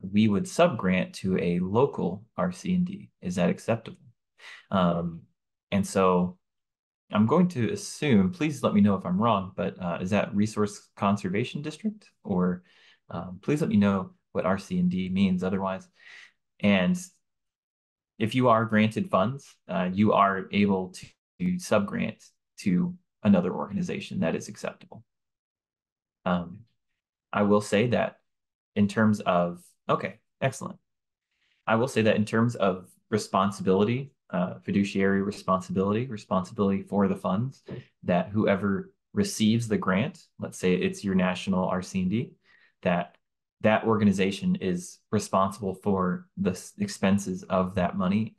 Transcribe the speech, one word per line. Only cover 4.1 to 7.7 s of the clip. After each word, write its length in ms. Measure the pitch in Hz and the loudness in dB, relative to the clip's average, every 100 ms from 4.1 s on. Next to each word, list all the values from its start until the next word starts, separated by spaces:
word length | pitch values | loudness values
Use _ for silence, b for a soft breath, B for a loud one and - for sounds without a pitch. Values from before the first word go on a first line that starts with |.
| _ _ B B B B | _ _ B B B B
Um, 520 | 98 87 85 85 82 - _ _ _ - | 2 2 2 -4 -8 -16 _ _ _ -4
and 120 | 101 | -2
so 540 | 95 101 92 90 90 - _ _ _ _ _ _ - | 0 2 4 4 2 -4 _ _ _ _ _ _ -2
I'm 160 | 104 110 | 2 4
going 220 | 160 180 | 4 2
to 240 | 127 107 | 0 -2